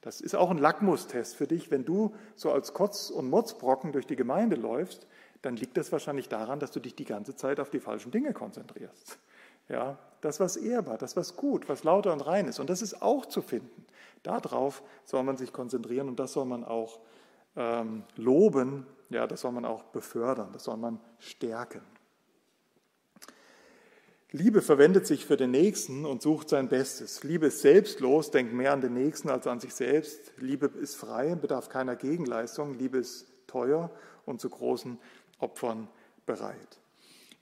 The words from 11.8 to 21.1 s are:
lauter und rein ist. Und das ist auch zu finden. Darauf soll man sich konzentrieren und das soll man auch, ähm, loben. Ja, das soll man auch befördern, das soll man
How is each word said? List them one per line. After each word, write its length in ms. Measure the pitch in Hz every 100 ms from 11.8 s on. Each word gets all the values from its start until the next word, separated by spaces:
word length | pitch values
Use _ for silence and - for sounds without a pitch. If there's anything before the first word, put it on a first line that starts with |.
lauter 280 | 160 185 202
und 80 | 156 139
rein 220 | 190 170
ist. 100 | -
Und 100 | 139
das 140 | 180
ist 180 | 220 -
auch 260 | 202 269 -
zu 160 | -
finden. 440 | - 117 - - - - - -
Darauf 600 | - - - 123 135 135 - -
soll 180 | - 135
man 140 | 131 131
sich 160 | 127
konzentrieren 560 | - 123 123 117 120 139
und 120 | 123
das 120 | 127
soll 120 | -
man 200 | 131 123
auch, 360 | 117 113 110 - - - - _ _ -
ähm, 480 | 117 117 113 110 - -
loben. 680 | 113 135 214 135 127 139 131 - _
Ja, 160 | 117 117
das 140 | -
soll 120 | 131
man 120 | 123
auch 200 | 120 113
befördern, 680 | - 120 - 120 117 127 98
das 120 | 104
soll 120 | - 113
man 240 | 117 113 -